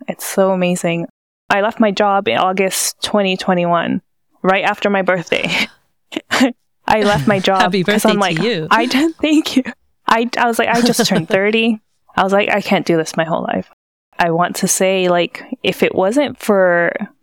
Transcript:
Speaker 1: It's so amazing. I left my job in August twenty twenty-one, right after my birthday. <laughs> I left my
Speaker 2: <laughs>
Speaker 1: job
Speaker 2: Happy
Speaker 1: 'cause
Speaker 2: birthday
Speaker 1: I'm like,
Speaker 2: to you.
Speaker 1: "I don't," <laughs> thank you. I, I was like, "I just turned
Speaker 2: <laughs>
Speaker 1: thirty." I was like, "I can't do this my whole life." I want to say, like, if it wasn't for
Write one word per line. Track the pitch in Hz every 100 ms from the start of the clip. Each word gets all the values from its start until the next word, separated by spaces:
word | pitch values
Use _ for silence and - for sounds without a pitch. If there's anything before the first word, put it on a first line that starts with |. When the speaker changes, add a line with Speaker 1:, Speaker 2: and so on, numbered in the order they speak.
| -
Speaker 1:
It's | - -
so | - 190
amazing. | 190 180 180 175 170 165 _ _ _ _
I | 202
left | 208 -
my | 220
job | 190 208 196 208
in | -
August | 185 190 190 - - -
twenty | - 208 196 185
twenty-one, | - 180 175 170 - 190 - _ _ _
right | 180 190
after | - 208 202
my | 202
birthday. | 180 185 - - -
<laughs> | - - _ _ _ _ - - - 277 - _ _ -
I | 214
left | 208 208 139
my | 202
Speaker 2:
<laughs> | 185
Speaker 1:
job | 190
Speaker 2:
Happy | 190 190
Speaker 1:
'cause | 175 214
Speaker 2:
birthday | 220
Speaker 1:
I'm | 208
like, | 185 160
Speaker 2:
to |
you. | 214 190 156
Speaker 1:
"I | 220 247
don't," | 262 330 -
<laughs> |
thank | 302 311 - 269
you. | 240 - _ _ -
I, | 226 240 -
I | 240
was | 233
like, | 226
"I | 233
just | 233 233 208
turned | 180 160
Speaker 2:
<laughs> | 190
Speaker 1:
thirty." | 202 226 226 214 _ _ _ -
I |
was | 190
like, | 196 -
"I | 208
can't | - 190 -
do | 165
this | 156 -
my | 160
whole | 165
life." | - 185 - _ _ _ _ -
I | 175
want | 165 175 -
to | 185
say, | - 190 190 180
like, | 175 170 - - -
if | - -
it | 185 -
wasn't | 190 254 285 -
for | - 196 180 170 170 - 208 _